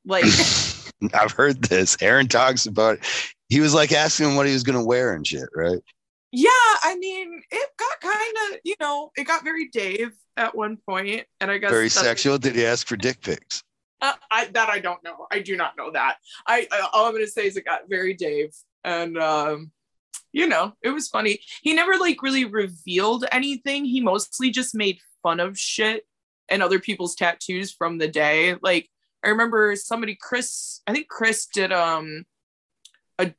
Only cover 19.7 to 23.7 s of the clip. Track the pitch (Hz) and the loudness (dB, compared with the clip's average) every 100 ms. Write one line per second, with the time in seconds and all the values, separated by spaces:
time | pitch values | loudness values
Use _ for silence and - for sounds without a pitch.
19.7 | _ _ _ _ - _ 294 349 170 196 | _ _ _ _ -20 _ -2 2 2 -2
20.7 | - 247 294 - 220 214 208 - - 302 | -4 -6 -4 -4 -2 0 -2 -8 -6 0
21.7 | 320 349 370 359 - 269 269 233 208 190 | 2 2 2 2 0 0 0 0 -2 -4
22.7 | 170 180 180 208 240 262 254 277 269 277 | -6 -4 0 2 0 0 -2 -2 -4 -4